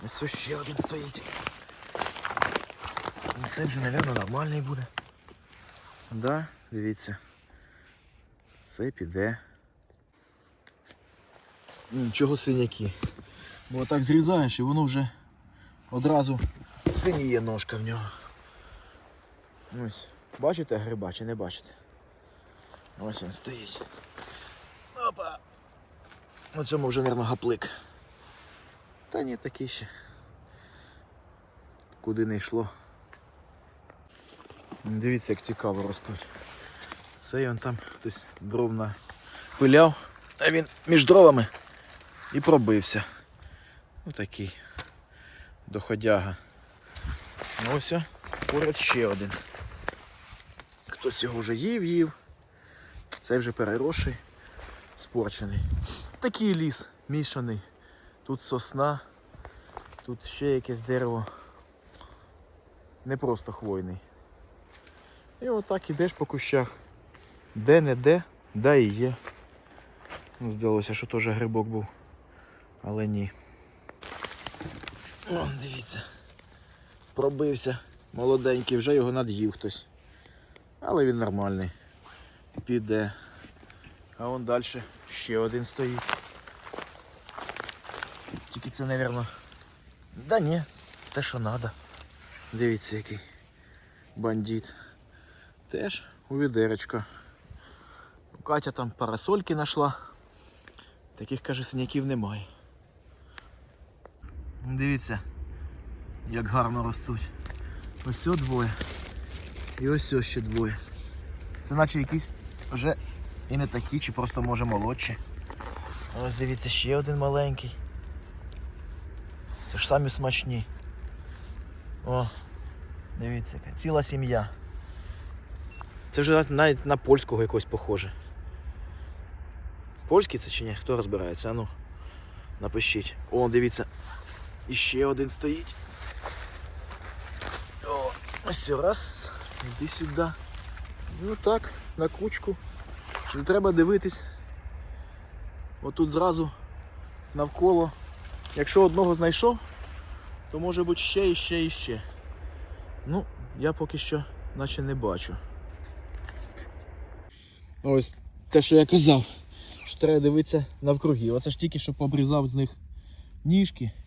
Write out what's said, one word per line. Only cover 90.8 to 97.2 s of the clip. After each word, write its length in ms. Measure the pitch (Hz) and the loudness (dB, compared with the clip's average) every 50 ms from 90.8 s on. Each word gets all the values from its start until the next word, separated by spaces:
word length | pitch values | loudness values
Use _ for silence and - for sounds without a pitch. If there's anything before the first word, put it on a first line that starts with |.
| - - - - - - - | -16 -16 -14 -14 -14 -6 -4
те, 80 | 143 | -4
що 180 | 139 - - 123 | -4 -2 -2 -2
надо. 320 | 113 107 113 123 117 110 - - - - - - - - - - - - - - - - - | -2 -2 -2 -2 -4 -6 -8 -8 -14 -14 -14 -14 -14 -18 -20 -20 -20 -20 -18 -18 -16 -10 -2
Дивіться, 440 | 113 120 120 113 104 - - 107 | 0 2 2 2 2 0 -2 -2
який 220 | 107 107 - 107 101 - - - - - - _ - - - - - - - - - - - - | -4 -6 -8 -10 -12 -12 -16 -20 -20 -20 -20 _ -20 -20 -20 -20 -20 -20 -20 -20 -20 -20 -18 -10
бандит. 600 | - 110 113 110 110 104 107 113 110 107 - - - - - - - - - - - - - - - - - - - - | -4 -2 0 0 0 0 -2 -4 -4 -4 -8 -16 -16 -20 -20 -20 -20 -20 -20 -20 -20 -20 -20 -20 -20 -20 -20 -20 -20 -16
Теж 360 | - - - - 202 - - - - - - _ - | -8 -6 -6 -4 -4 -6 -8 -10 -16 -20 -20 _ -6
у 100 | 135 139 | -2 0
відеречко. 640 | 147 139 120 110 110 110 110 104 - - - 113 107 - - - | 0 2 4 4 4 4 4 0 -4 -4 -4 -6 -6 -8 -14 -20